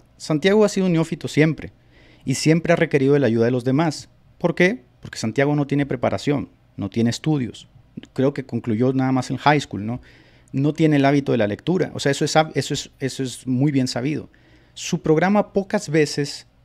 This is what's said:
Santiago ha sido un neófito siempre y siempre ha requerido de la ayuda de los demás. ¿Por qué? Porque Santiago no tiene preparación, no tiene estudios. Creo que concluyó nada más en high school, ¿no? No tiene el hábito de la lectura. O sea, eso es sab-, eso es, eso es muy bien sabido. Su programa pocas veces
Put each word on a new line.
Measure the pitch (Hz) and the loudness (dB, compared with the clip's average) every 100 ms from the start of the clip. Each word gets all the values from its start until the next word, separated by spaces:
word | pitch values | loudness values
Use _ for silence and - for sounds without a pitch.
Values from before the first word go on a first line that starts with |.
| - _ | -16 _
Santiago | - 156 190 208 | -4 0 2 4
ha | 208 | 2
sido | 196 185 | 2 0
un | |
neófito | 160 160 170 123 | 0 -2 -6 -4
siempre | - 156 139 92 - _ _ - _ | 2 2 0 -10 -18 _ _ -20 _
y | 131 131 | -6 -2
siempre | 151 165 165 | 2 2 2
ha | 170 | 2
requerido | 160 147 135 | 2 2 4
de | 143 | 4
la | 127 | 4
ayuda | 113 113 | 2 2
de | |
los | 127 | 2
demás. | 123 135 165 - - _ _ _ | 0 0 0 -2 -14 _ _ _
¿Por | 175 | -4
qué? | - 180 254 - _ | 2 2 2 -10 _
Porque | - - | -16 -8
Santiago | 113 127 139 147 | -4 0 2 2
no | 139 | 0
tiene | 143 139 | -2 -2
preparación, | 131 113 98 - 143 127 _ _ - | -2 -2 -2 -2 -2 -4 _ _ -8
no | 101 | -6
tiene | 117 117 | 0 -2
estudios. | 113 - 151 120 - - - _ - - | 0 -2 -2 -4 -10 -20 -20 _ -20 -14
Creo | - 131 147 | -2 0 0
que | 131 | -8
concluyó | 120 120 107 127 | -8 -4 0 0
nada | 131 131 | 0 0
más | 131 123 | 0 -2
en | 131 | -2
high | 143 151 | 2 2
school, | - 98 107 | 0 -8 -8
¿no? | 123 - - _ _ _ | -10 -14 -20 _ _ _
No | 131 143 | -2 -2
tiene | 151 160 147 | 2 4 4
el | 139 | 4
hábito | 143 139 | 2 2
de | 127 | 0
la | 101 | 0
lectura. | 101 - 180 147 | -2 -2 -2 -2
O | - | -2
sea, | 143 | -2
eso | 139 | -2
es | 151 156 | 2 2
sab-, | 160 - | 2 -2
eso | 127 | -4
es, | 143 - _ | -6 -8 _
eso | 135 - | -8 -6
es | 131 - 127 | -8 -8 -4
muy | 127 147 | 0 2
bien | 135 127 | 2 -2
sabido. | 127 131 143 - _ _ _ _ - | -2 -4 -6 -8 _ _ _ _ -14
Su | - 170 | -6 -4
programa | 160 156 180 208 196 | 2 2 4 2 2
pocas | 196 190 214 - | -2 -2 -4 0
veces | 160 147 - 143 - - _ | 0 2 0 -6 -8 -18 _